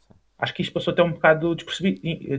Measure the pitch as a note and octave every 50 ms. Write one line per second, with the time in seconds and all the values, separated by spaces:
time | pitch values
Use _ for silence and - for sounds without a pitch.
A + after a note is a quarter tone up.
0 | _ _ - _ _ _ _ _ - - - - F#3 - - E3+ - F3 E3 F3+
1 | F3 E3+ D#3+ - - D#3+ D#3+ D#3 D#3+ E3+ E3+ E3 - - - - E3 G3 F#3+ -
2 | - E3 E3 - - - C#3